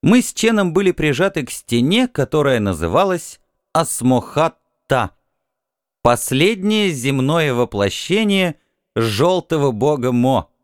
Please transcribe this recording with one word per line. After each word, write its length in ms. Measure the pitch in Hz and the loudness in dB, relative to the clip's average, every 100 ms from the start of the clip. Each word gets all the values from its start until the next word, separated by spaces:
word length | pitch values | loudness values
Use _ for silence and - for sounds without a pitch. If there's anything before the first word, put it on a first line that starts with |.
Мы 200 | - 240 | 2 0
с 120 | - | 0
Ченом 400 | - 220 220 185 | -2 0 2 0
были 180 | 165 196 | 0 0
прижаты 540 | 175 156 139 190 190 127 | 0 -2 0 -2 -2 -8
к 60 | |
стене, 560 | - - 120 127 208 254 | -12 -4 0 2 2 0
которая 520 | - 131 151 139 123 | -2 -2 0 2 2
называлась 800 | 101 85 82 110 190 180 - - _ _ _ | 0 -2 0 0 0 -2 -6 -20 _ _ _
Асмохатта, 1400 | 160 156 - 123 127 - - 110 - _ _ _ 131 101 _ _ _ _ _ _ _ _ _ | -2 -2 -2 0 0 0 -2 -2 -4 _ _ _ -2 -2 _ _ _ _ _ _ _ _ _
последнее 920 | 120 120 - 131 175 220 196 214 202 | 2 2 0 2 2 2 0 0 0
земное 600 | 143 123 139 131 165 151 | -2 -2 0 0 0 0
воплощение 1040 | 120 120 101 101 - - 190 220 196 185 147 _ _ _ - | 0 -2 0 -2 -2 -2 0 2 0 0 -4 _ _ _ -4
жёлтого 760 | 113 104 165 185 - 160 139 | -2 2 2 2 -2 0 0
бога 400 | 110 135 147 123 | 0 0 0 0
Мо. 400 | 123 127 127 - _ | 0 2 0 -4 _